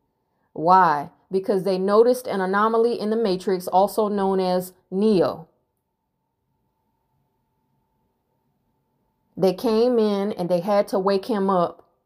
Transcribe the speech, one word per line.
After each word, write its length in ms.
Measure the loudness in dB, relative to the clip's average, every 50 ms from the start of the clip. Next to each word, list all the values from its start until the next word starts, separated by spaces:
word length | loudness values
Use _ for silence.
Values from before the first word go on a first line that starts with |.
| _ _ _ _ _ _ _ _ _ _
Why? 580 | _ -2 2 4 6 6 6 4 2 0 -4 -8 -16 _ _ _
Because 320 | -6 -4 -2 -2 -2 -2
they 160 | -2 -2 -2 -2
noticed 480 | 0 2 4 4 4 4 2 0 -4
an 140 | -6 -6 -4
anomaly 580 | -4 -2 0 0 0 0 2 0 0 0 -2 -4
in 120 | -4 -4
the 60 | -2
Matrix, 520 | -2 -2 -2 -2 -2 -2 -4 -4 -4 -4 0
also 400 | 2 2 2 2 0 -2 -2 -2
known 320 | -2 -2 -2 0 0 0
as 320 | 0 0 -2 -2 -4 -6 -14 _ _ _
Neo. 560 | -4 -2 0 2 2 2 2 0 -2 -8 -14 -20 _ _ _ _ _ _ _ _ _ _ _ _ _ _ _ _ _ _ _ _ _ _ _ _ _ _ _ _ _ _ _ _ _ _ _ _ _ _ _ _ _ _ _ _ _ _ _ _ _ _ _ _ _ _ _ _ _ _ _ _ _ _ _ _ _ _ _ _ _ _ _ _ _ _ _ _ _
They 180 | 0 0 0 0
came 460 | 0 -2 0 0 2 2 2 2 2
in 320 | 2 0 0 -2 -4 -4
and 160 | -4 -4 -2 -2
they 120 | -2 -2
had 280 | 0 0 0 0 0 0
to 100 | -2 -2
wake 280 | 0 0 0 0 -2
him 220 | -2 -2 -2 0 0
up, 400 | 2 0 0 -2 -4 -10 _ _ _ _ _